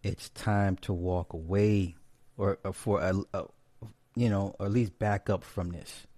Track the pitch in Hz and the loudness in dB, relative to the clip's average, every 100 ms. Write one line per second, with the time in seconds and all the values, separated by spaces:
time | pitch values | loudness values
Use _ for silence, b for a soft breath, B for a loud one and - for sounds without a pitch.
0 | - - - - - 101 101 95 - 92 | -4 -6 -10 -6 0 2 2 0 -2 -2
1 | 90 90 85 82 82 98 104 104 90 82 | 0 0 -2 -8 -2 4 4 4 2 -4
2 | - - - - 98 98 98 - - 101 | -20 -20 -20 -2 -2 -2 -6 -6 0 2
3 | 92 95 98 - - _ _ - 110 - | 2 0 -2 -6 -8 _ _ -20 -20 -20
4 | _ - 120 101 98 - 101 110 113 - | _ 0 2 2 0 -2 0 2 0 0
5 | 107 101 - 98 - - 87 85 - - | 0 0 0 -2 -2 -6 -6 -6 -12 -18
6 | - | -20